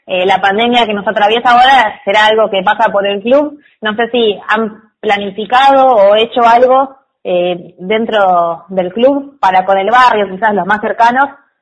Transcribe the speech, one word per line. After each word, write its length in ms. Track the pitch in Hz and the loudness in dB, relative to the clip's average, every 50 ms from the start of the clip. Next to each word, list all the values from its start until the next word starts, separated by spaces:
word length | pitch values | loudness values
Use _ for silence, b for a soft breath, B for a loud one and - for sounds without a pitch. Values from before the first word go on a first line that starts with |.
| _ | _
eh, 180 | - 185 180 180 | -8 -6 -4 0
la 160 | 196 190 185 | 0 0 0
pandemia 460 | 202 196 196 214 233 240 247 240 233 | 0 -2 0 0 -2 0 0 0 0
que 80 | 214 208 | -2 -4
nos 120 | 202 190 | -6 -4
atraviesa 440 | 226 196 214 208 208 226 233 233 247 | -4 -2 0 0 0 0 0 0 2
ahora 500 | 240 247 254 262 277 254 220 208 - - - | 2 4 4 4 4 2 2 0 -4 -8 -6
será 220 | 202 196 214 214 214 | -2 0 0 2 2
algo 180 | 220 220 214 190 | 2 2 0 0
que 140 | 196 190 185 | -2 -2 -2
pasa 280 | 214 214 214 226 208 | -2 -2 0 -2 -2
por 120 | 202 202 196 | 0 -2 -2
el 140 | 202 202 202 | -2 -4 -4
club. 380 | 196 240 262 294 294 285 285 B B B B B | -2 0 0 0 0 -2 -8 B B B B B
No 140 | 214 214 208 | -8 -6 -4
sé 120 | 226 233 226 | -4 -6 -4
si 260 | 254 240 233 214 190 185 - - | -2 -2 0 0 -2 -4 -6 -4
han 440 | 208 220 226 208 - - _ _ _ _ | -4 -2 -2 -6 -8 -14 _ _ _ _
planificado 880 | - 214 202 202 202 196 190 220 214 - 247 254 269 277 277 269 262 262 | -4 -4 -4 -4 -4 -10 -10 -10 -6 -2 0 2 4 4 4 4 4 4
o 260 | 247 208 196 202 208 | 4 4 4 4 4
hecho 280 | 220 226 226 - 254 | 2 0 0 -2 0
algo, 520 | 233 226 233 240 254 247 254 269 277 277 - _ _ _ _ _ - | 2 4 4 4 4 4 2 2 0 -2 -6 _ _ _ _ _ -8
eh, 500 | 196 180 175 180 180 175 175 170 - _ - | -4 -2 -2 -2 -2 -4 -8 -10 -18 _ -16
dentro 880 | 180 185 214 220 226 226 220 208 196 185 180 175 170 170 165 165 - - | -6 -4 -4 -4 -2 -2 0 0 2 2 2 0 0 -2 -6 -8 -10 -8
del 240 | 190 185 180 180 | -6 -4 -4 -4
club 460 | - 226 247 277 285 285 277 - _ - | -2 0 0 2 2 0 -6 -10 _ -2
para 240 | - 190 185 185 185 | -2 0 2 2 2
con 140 | 196 196 196 | 2 0 0
el 100 | 190 214 | 0 2
barrio, 420 | 240 254 254 240 220 214 202 190 | 2 4 4 4 2 0 -2 -4
quizás 220 | 185 185 226 214 208 | -4 -4 -4 -2 -2
los 120 | 190 175 | -2 -2
más 140 | 190 214 208 | -2 -4 -4
cercanos, 460 | 220 214 - - 226 233 240 269 277 277 - _ _ _ _ _ | -2 -6 0 2 2 2 2 0 -2 -2 -4 _ _ _ _ _